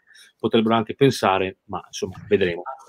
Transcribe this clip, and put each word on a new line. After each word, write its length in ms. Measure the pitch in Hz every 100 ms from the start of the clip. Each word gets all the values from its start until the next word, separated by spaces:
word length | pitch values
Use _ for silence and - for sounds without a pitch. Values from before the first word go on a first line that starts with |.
| _ - - _
potrebbero 360 | 113 117 110 113
anche 180 | 107
pensare, 640 | - 139 - 104 95 95 - -
ma 160 | 92 -
insomma, 260 | - 98 90 -
vedremo. 340 | 101 92 85 90 -